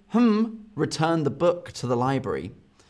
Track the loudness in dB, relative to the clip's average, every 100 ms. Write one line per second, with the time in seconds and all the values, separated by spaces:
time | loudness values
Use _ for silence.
0 | _ 2 4 4 0 -6 -12 -6 -4 0
1 | 0 2 0 2 2 2 -6 -8 -2 0
2 | 0 0 -2 -6 -8 -14 _ _